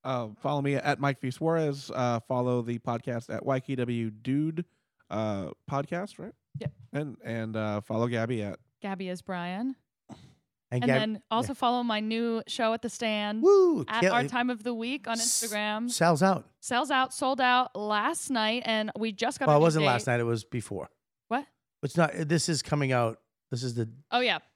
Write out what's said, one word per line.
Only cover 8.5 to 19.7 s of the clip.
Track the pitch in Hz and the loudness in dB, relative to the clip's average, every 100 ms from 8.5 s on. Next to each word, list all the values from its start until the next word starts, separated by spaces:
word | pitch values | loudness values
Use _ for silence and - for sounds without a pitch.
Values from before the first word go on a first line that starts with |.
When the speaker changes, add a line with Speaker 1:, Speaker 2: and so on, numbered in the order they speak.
| - _ _ | -8 _ _
Speaker 2:
Gabby | 202 190 185 | -10 -6 -8
is | 180 | -8
Brian. | - 180 175 185 254 262 _ _ _ - - _ _ _ _ | -8 -8 -6 -6 -6 -8 _ _ _ -20 -20 _ _ _ _
Speaker 3:
And | 123 | 0
Speaker 2:
And | 247 | 2
Speaker 3:
Gab- | - | 2
Speaker 2:
then | 220 214 _ | 2 -6 _
also | 226 240 | -2 -2
Speaker 3:
yeah. | 262 | -2
Speaker 2:
follow | 247 247 | 0 0
my | 240 214 | -2 -2
new | 214 226 233 226 - | -2 -2 0 -2 -4
show | - 226 | -2 0
at | 226 | 0
the | 226 | -4
Stand | - 226 214 208 220 | -4 -2 -2 -2 2
Speaker 3:
Woo, | 349 403 370 269 131 | 6 8 6 4 0
Speaker 2:
at | - | 2
Speaker 3:
kill | 185 | 4
Speaker 2:
Our | 233 | 4
Speaker 3:
it. | 143 | 2
Speaker 2:
Time | 247 247 | 0 0
of | 240 | -2
the | 226 | -4
Week | 226 233 285 - | -4 -4 -6 -4
on | |
Speaker 3:
S-, | 226 233 - 226 | -2 0 0 -2
Speaker 2:
Instagram. | 208 208 214 240 | -2 -2 -2 -4
Speaker 3:
sells | - 170 156 | 2 4 6
out. | 190 185 - _ | 4 2 -4 _
Speaker 2:
Sells | - 247 269 | -2 -2 2
out, | 262 262 | 2 0
sold | - 262 269 | 0 -2 2
out | 254 247 254 - | 4 4 2 -4
last | 208 214 240 330 - | -2 0 0 -2 -2
night, | 247 214 240 226 | 0 0 0 0
and | 220 214 208 | -2 -2 -2
we | 226 | -4
just | 202 233 - | 0 -2 2
got | 262 | 6
Speaker 3:
Well, | 147 | 8
Speaker 2:
a | |
Speaker 3:
it | |
Speaker 2:
new | |
Speaker 3:
wasn't | 165 | 8